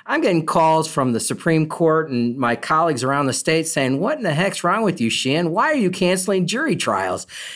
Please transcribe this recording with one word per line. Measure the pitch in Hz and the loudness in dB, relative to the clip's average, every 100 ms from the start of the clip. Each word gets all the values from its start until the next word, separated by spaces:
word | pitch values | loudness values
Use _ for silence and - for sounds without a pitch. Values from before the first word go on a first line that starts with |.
| - | -4
I'm | 294 | 0
getting | 247 170 160 | 2 2 2
calls | 175 160 160 156 | 2 4 4 0
from | 147 127 | 0 0
the | 113 | 0
Supreme | - 110 170 160 156 | -2 -2 0 2 0
Court | - 165 156 147 | 2 2 2 0
and | 123 120 131 | -2 -2 0
my | 120 120 | -2 -2
colleagues | - 160 170 127 | 0 2 2 0
around | 127 139 135 | 0 0 0
the | |
state | - - 160 160 | -2 0 0 0
saying, | 151 131 139 | 0 0 0
"What | 214 302 | -2 -2
in | |
the | 190 | -2
heck's | 147 190 185 | 0 -2 0
wrong | 175 208 | 0 2
with | 214 - | 0 0
you, | 113 | -2
Sheehan? | - 131 156 170 | 0 0 0 0
Why | 185 302 | 0 0
are | 294 | 2
you | 180 | 0
canceling | 180 180 185 185 190 175 | 0 0 0 0 0 0
jury | 233 311 160 | -2 -2 -2
trials?" | 120 98 95 92 - - - | -2 -2 -2 -6 -8 -14 -14